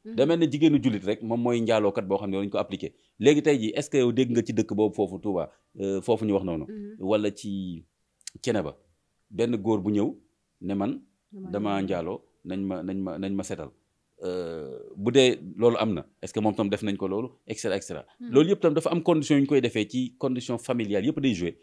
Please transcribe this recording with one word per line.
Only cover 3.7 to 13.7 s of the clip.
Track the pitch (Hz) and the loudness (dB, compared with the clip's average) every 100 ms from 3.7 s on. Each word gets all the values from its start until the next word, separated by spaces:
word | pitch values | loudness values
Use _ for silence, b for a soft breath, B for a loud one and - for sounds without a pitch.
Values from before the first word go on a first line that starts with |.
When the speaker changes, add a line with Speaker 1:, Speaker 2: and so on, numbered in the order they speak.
| - | -4
Speaker 2:
est-ce | 147 | 0
que | 143 | 2
yow | 123 | 2
dégg | 117 127 | 2 2
nga | 117 | 2
ci | 110 | 0
dëkk | 113 110 | 0 0
boobu | 104 107 104 | 2 0 2
foofu | 95 90 | -2 -2
Touba, | 104 92 76 b _ - | -4 -4 -4 b _ -8
euh, | 98 98 | -4 -2
foofu | 107 110 110 | 0 0 2
ñu | |
wax | 98 92 | 2 0
noonu? | 80 71 | -6 -6
Speaker 1:
Mhm. | 214 208 220 | -12 -14 -8
Speaker 2:
Wala | 95 107 104 101 | 0 0 0 -4
ci | 107 98 92 82 - _ _ _ - - | -8 -8 -8 -10 -16 _ _ _ -20 -8
cene | 127 107 | -2 -2
ba, | 76 - _ _ _ _ _ | -2 -10 _ _ _ _ _
benn | - 117 117 | -4 -2 0
góor | 98 107 | 0 0
bu | 98 | 2
ñëw | 104 113 - _ _ _ _ | 0 0 -4 _ _ _ _
ne | 90 | -6
man | 98 101 269 - _ _ | -2 -2 -4 -10 _ _
Speaker 1:
Damaa | 202 92 | -16 -8
Speaker 2:
damaa | 101 104 98 | -4 -2 -2
Speaker 1:
njaaloo. | 95 92 82 107 | -2 -4 -4 -8
Speaker 2:
njaaloo, | _ _ - | _ _ -10
nañ | 95 98 | -6 -4
ma, | 92 | -4
nañ | 90 98 | -6 -6
ma, | 95 80 | -6 -6
nañ | 98 98 | -6 -6
ma | |
setal. | 92 90 71 | -6 -8 -10